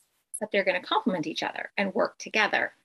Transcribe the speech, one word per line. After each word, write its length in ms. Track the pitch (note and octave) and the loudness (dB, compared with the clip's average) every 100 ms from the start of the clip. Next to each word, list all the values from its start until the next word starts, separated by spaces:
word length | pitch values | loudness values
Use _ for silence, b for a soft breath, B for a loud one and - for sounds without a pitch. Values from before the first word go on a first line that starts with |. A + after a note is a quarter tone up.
| _ _ _ - | _ _ _ -8
but 140 | G#3 | 0
they're 120 | G3+ | 2
gonna 160 | F#3+ F3+ | 2 0
complement 460 | - F#4 B3+ F3+ D#3 | 0 0 2 0 -2
each 160 | - | -4
other 300 | - - - - | -4 -6 -6 -2
and 160 | G3 | -2
work 260 | F#3 F3 - | 2 0 -2
together 540 | - A3 G3+ - - - | -2 2 2 2 0 -4